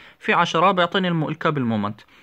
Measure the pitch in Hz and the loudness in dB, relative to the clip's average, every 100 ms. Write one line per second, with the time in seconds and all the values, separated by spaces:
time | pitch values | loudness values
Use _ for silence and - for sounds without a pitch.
0 | - - - 175 170 165 185 185 170 202 | -20 -10 -2 0 2 2 2 2 0 0
1 | 185 165 151 156 165 147 120 110 101 107 | 0 0 -2 -2 -2 0 -2 -2 -2 -6
2 | - - | -16 -20